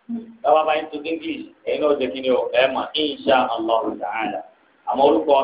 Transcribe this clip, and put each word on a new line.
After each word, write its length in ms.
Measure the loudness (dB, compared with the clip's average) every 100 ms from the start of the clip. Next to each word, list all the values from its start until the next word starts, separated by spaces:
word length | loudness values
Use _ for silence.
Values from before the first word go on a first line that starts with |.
| -12 -10 -10 -6
Tàbá 220 | 2 4
bá 100 | 4
ń 120 | 0 -2
tún 160 | -8
English, 400 | -6 -6 -6 -10 -10 _
ẹ̀yin 220 | -6 -2
náà 140 | 0 0
jẹ́ 160 | -2
kí 80 | -4
ni 80 | 0
o, 180 | 0 0
ẹ 140 | 2 2
mọ̀, 200 | 0 -6
Insha 460 | -4 -4 -4 2 2
Allah 380 | 2 -2 0 0 0
Ta'ala. 460 | -6 -6 -4 -4 -6 -10 _ _ _ -6
Àmọ́ 160 | 2
orúkọ 300 | 4 4 4 2